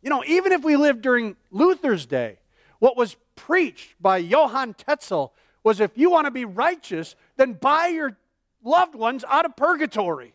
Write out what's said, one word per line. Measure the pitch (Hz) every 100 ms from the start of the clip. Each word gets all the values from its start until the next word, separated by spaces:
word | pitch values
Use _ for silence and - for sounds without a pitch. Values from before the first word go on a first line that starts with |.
You | 262
know, | 277 269
even | 339 381
if | 359
we | 302 285
lived | 294 240
during | 254 247 220 190 _
Luther's | 190 349 370 285 190 123
day, | 131 117 98 _ _ _ _
what | 240 247
was | 233 - _ -
preached | - 349 311 - - _
by | 190 190
Johann | 170 262 285 247 254
Tetzel | - - 294 - 175 135 _ _ _
was, | 220 202
"If | 214 -
you | 339
want | 339 294
to |
be | 254 233
righteous, | 185 302 349 - 170 165 - _ -
then | 262
buy | 185 262 302 349
your | 330 285 202 _ _ _ _
loved | 226 330 359 285
ones | 226 262 -
out | 277 339
of | -
purgatory." | 294 339 294 214 185 147 120